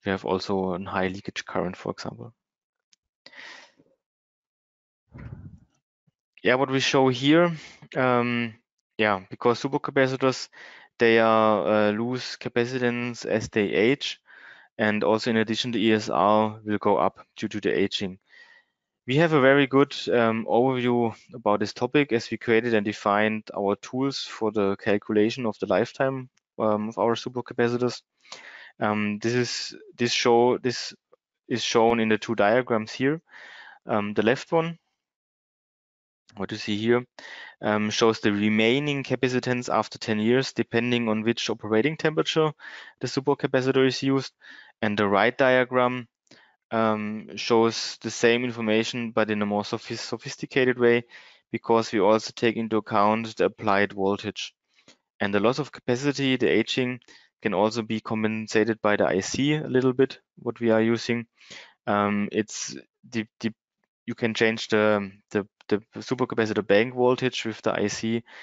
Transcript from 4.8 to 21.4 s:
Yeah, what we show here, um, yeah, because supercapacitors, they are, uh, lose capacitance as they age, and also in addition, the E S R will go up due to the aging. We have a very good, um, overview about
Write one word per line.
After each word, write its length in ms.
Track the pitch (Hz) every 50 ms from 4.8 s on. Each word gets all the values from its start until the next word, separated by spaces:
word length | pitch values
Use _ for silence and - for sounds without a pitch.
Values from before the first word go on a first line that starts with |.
| _ _ _ _ _ _ - - - - - - - - - - _ _ _ _ _ _ _ _ _ _ _ _ _ _ _ _ -
Yeah, 140 | 85 123
what 140 | 131 139 135
we 100 | 135 135
show 280 | 131 - - 143 131 131
here, 440 | 127 120 131 143 151 165 175 175 165 151 - - - - - - -
um, 580 | 143 131 127 123 120 120 120 120 120 120 113 107 - _ _ _ _ _ _ _ -
yeah, 220 | 107 107 101 95 95 -
because 320 | - - - 120 120 - -
supercapacitors, 840 | 139 139 147 - - 139 147 135 131 131 127 135 131 127 - - - _ - - - - - - _ _ -
they 220 | 120 117 113 113
are, 460 | 113 113 113 110 110 110 107 101 78
uh, 240 | 69 107 107 107 104 104
lose 440 | 107 117 123 127 127 - - -
capacitance 880 | - - 120 - 120 117 120 131 131 123 120 120 120 120 123 120 - -
as 240 | - - 110 113 -
they 220 | - 113 104 95
age, 500 | 58 78 101 117 139 139 - - - - _ _ - - - - - - - _ _
and 280 | - 113 107 104 107 -
also 260 | 82 110 110 - 127
in 60 | 113
addition, 340 | 113 110 104 113 104 - 127
the 80 | 117 110
E 140 | 101 113 110
S 180 | 107 107 -
R 500 | 55 65 90 101 107 107 107 107 107 110 107
will 140 | 107 104 101
go 200 | - 104 101 62
up 260 | 69 95 - - - _ _
due 120 | - - 107
to 120 | - 107
the 100 | - 98
aging. 480 | - 67 95 98 - - 107 95 92 95 _ _ _ - - - _ _ _ _ _ _ _ _ _ _ _
We 100 | - 127
have 160 | 147 170 165 160
a 80 | 147
very 260 | 127 135 135 143 139
good, 280 | 127 131 139 143 139 - - - - 85
um, 320 | 120 117 113 113 113 110
overview 680 | - - 117 123 135 131 127 120 123 120 120 120 113 110 - - - -
about 280 | 123